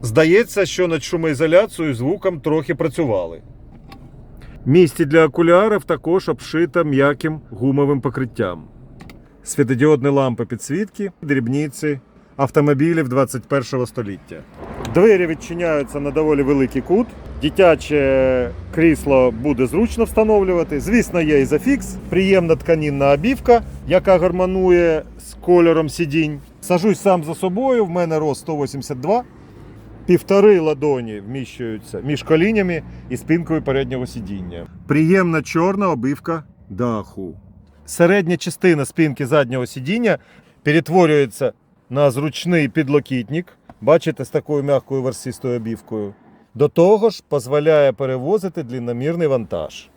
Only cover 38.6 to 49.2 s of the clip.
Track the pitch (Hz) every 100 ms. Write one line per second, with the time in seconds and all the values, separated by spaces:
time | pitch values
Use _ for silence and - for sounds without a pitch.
38.6 | 185 160 135 - 160 127 135 151 131 131
39.6 | 123 - 131 214 233 160 _ _ _ _
40.6 | - 156 - 175 170 151 135 - 127 -
41.6 | _ _ _ 127 143 123 151 - 170 175
42.6 | 139 160 139 147 - 131 107 151 180 _
43.6 | _ - 107 160 160 151 131 151 - 147
44.6 | 139 139 - 135 131 120 131 117 131 123
45.6 | 110 110 - 110 101 98 _ _ _ 113
46.6 | 143 - 175 214 220 - _ 147 123 147
47.6 | 151 156 143 117 135 131 131 208 185 170
48.6 | 131 127 120 120 139 170